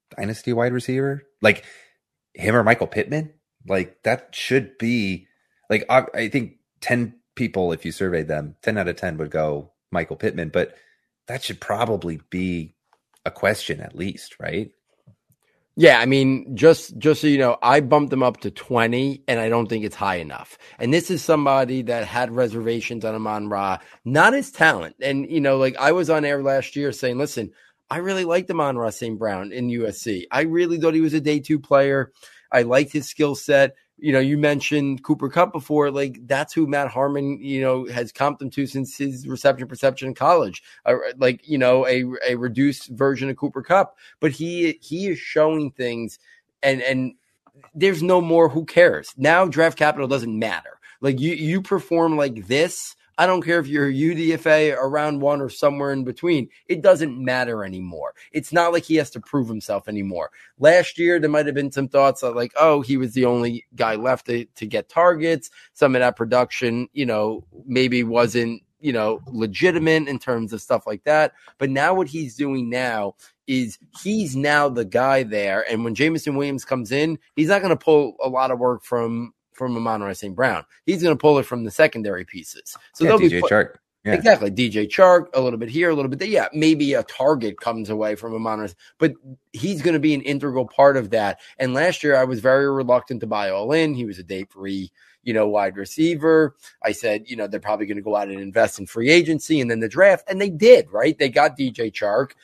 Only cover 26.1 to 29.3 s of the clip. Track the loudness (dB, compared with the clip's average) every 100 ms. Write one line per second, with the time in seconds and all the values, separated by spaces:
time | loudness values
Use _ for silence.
26.1 | 0 0 -2 0 -2 -2 -6 -6 -4 -4
27.1 | -4 -4 -6 -10 _ _ _ -10 -6 -4
28.1 | -2 0 -2 -2 -2 -2 -2 -4 -6 -8
29.1 | -4 -4